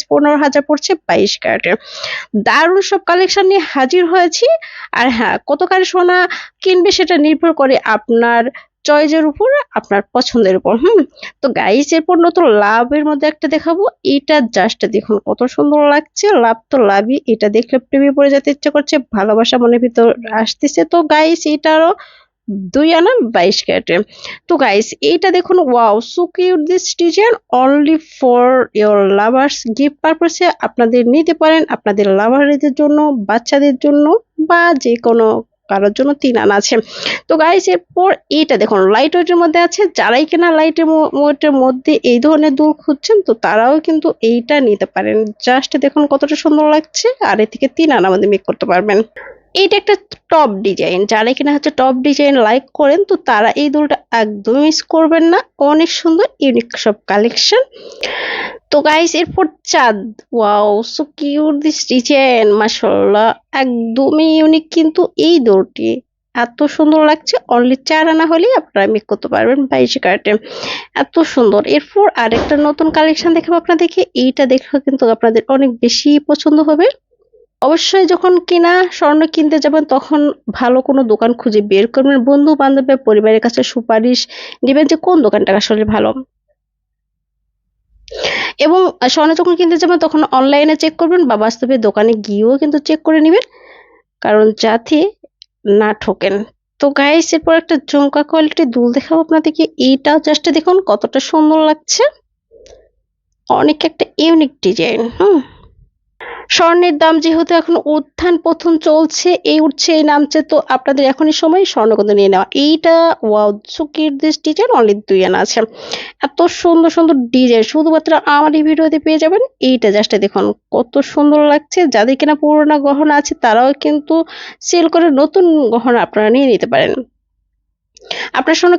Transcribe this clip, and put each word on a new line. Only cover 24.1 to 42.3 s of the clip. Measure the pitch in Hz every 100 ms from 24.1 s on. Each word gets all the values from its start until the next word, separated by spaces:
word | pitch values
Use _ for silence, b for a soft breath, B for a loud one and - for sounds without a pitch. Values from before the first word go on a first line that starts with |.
| B B B -
তো | 330
গাইস, | 254 202 226 - 285
এইটা | 339 381 359
দেখুন, | 359 370 294
wow, | 240 226 214 233
so | - 349 -
cute | 359 359 302
this | 359 - -
design, | 339 330 440 466 - 247
only | 262 285 294 311 - -
for | 254 240 247 262 - 208
your | 214 202 196 196
lovers | 214 262 277 277 233 226
gift | 285 294
purpose-এ | 311 320 339 - 349 - -
আপনাদের | - 233 247 240
নিতে | 285 320 320
পারেন, | 311 320 302 240
আপনাদের | 214 202 202 190
লাভারদের | 220 269 285 285 294 269
জন্য, | 294 294 302 262 196
বাচ্চাদের | 226 - 277 285 262
জন্য | 294 285 294 440 - - 311
বা | 339 339 285
যে | 247 233 233
কোনো | 233 220 226 226 _ -
কারোর | 196 202 214
জন্য | 269 285
তিন | 269 233
আনা | 208 202
আছে। | - 233 220 B B B -
তো | 330
গাইস, | 311 381 370
এরপর | 359 _ - 370 - - 294
এইটা | 311 233
দেখুন, | 208 202 190
লাইট | 220 302
ওয়েটের | 359 339 349
মধ্যে | 339 339 339
আছে। | 359 403 -
যারাই | 180 240 302
কিনা | 339 349 320
লাইট | 320 320 320 311 311 269
ওয়েটের | 294 285 302 277
মধ্যে | 254 254 285 311 -
এই | 240
ধরনের | 294